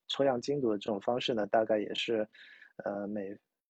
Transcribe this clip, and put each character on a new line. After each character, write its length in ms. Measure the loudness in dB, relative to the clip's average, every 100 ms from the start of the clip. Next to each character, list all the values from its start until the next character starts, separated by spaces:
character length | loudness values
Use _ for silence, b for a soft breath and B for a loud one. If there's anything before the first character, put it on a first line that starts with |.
| -4
抽 180 | 2
样 160 | 2 2
精 180 | -2 0
读 120 | 2
的 80 | 2
这 120 | 0
种 80 | -4
方 220 | 0 -2
式 140 | 0
呢， 100 | 0 2
大 140 | 2
概 160 | 4 2
也 140 | 0
是， 320 | -4 -2 0 -2 B B B B -8
呃， 220 | -6 -4 -4
每， 300 | -6 -6 -10 _ _ _